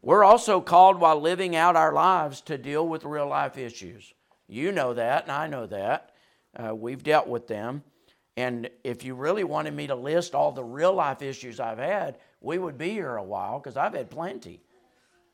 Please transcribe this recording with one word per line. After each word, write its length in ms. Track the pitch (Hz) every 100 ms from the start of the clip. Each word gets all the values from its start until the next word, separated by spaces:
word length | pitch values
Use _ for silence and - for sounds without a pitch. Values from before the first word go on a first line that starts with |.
We're 220 | - 190
also 380 | 196 233 226 185
called 380 | - 175 190 185
while 200 | 165 156
living 360 | 156 185 185 165
out 200 | 175 165
our 180 | 156
lives 480 | 147 175 185 151 131
to 160 | - 143
deal 300 | 127 147 165
with 180 | 160 151
real 220 | 147 143
life 300 | 143 139 135
issues. 560 | 123 117 90 104 - _ _ _ _
You 240 | 110 165
know 220 | 190 127
that, 300 | 120 117 147
and 80 | -
I 160 | 139 156
know 200 | 139 107
that. 440 | 98 101 139 _ _ _ _ _ -
Uh, 180 | 113
we've 300 | 110 117 131
dealt 240 | 147 151 -
with 200 | 120 117
them. 360 | 107 113 143 - _ _ _ _ -
And 320 | 127 120 117 _
if 200 | 131 120
you 120 | 127 127
really 280 | 143 208
wanted 300 | 175 151 156
me 140 | 147 147
to 80 | 131
list 380 | 131 165 175
all 180 | 139 147
the 120 | 135
real 300 | 117 131 175
life 280 | 190 147 131
issues 380 | 139 131 127 117
I've 180 | 120 110
had, 400 | 143 202 160 - _ _
we 160 | 123 175
would 200 | 180 131
be 140 | 170
here 260 | 214 151 113
a 60 |
while, 360 | 95 98 95 131
'cause 180 | 143 127
I've 160 | 185
had 160 | 180 123
plenty. 520 | 123 170 - - - _ _ _ _ _ _ _